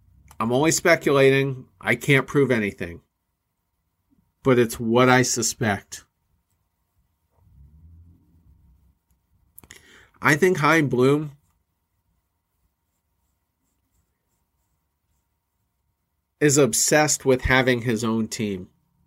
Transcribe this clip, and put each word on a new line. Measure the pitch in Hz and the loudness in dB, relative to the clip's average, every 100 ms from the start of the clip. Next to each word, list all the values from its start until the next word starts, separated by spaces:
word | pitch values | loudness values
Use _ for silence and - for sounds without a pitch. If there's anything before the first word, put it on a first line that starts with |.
| _ _ - - | _ _ -18 -8
I'm | 113 | -4
only | 127 160 | 0 0
speculating. | 156 180 160 165 139 135 135 135 127 - - | 0 0 0 2 2 4 2 -2 -8 -16 -10
I | - | -6
can't | 117 - 139 - | -4 0 0 2
prove | 147 131 | 0 0
anything. | 117 101 - 87 82 _ _ _ _ _ _ _ _ _ _ _ _ _ _ | 0 -4 -6 -12 -14 _ _ _ _ _ _ _ _ _ _ _ _ _ _
But | 135 123 | 0 2
it's | 113 - | 0 -4
what | 113 117 127 | -2 2 4
I | 127 | 4
suspect. | 123 120 110 - 110 98 - - _ _ _ _ _ _ _ _ _ _ _ _ _ _ _ 67 71 78 82 85 - _ _ _ _ _ _ _ _ _ _ _ _ _ _ - - - _ - _ - | 2 -4 -6 -4 -4 -6 -10 -20 _ _ _ _ _ _ _ _ _ _ _ _ _ _ _ -20 -20 _ -20 -20 -20 _ _ _ _ _ _ _ _ _ _ _ _ _ _ -20 -20 -20 _ -20 _ -4
I | 131 | 0
think | 147 185 160 | 2 2 2
Chaim | 147 160 135 | 2 2 0
Bloom | 120 131 147 156 139 _ _ _ _ _ _ _ _ _ _ _ _ _ _ _ _ _ _ _ _ _ _ _ _ _ _ _ _ _ _ _ _ _ _ _ _ _ _ _ _ _ _ _ _ _ _ _ _ _ - | 0 2 0 -4 -14 _ _ _ _ _ _ _ _ _ _ _ _ _ _ _ _ _ _ _ _ _ _ _ _ _ _ _ _ _ _ _ _ _ _ _ _ _ _ _ _ _ _ _ _ _ _ _ _ _ -2
is | 151 139 | 2 4
obsessed | 127 - - 151 151 - | 2 0 0 2 0 -2
with | 135 127 | 0 0
having | - 131 127 120 | 2 0 2 0
his | 123 107 | -2 -4
own | 117 113 110 | -2 -4 -4
team, | - 104 95 92 _ _ _ | -6 -6 -8 -12 _ _ _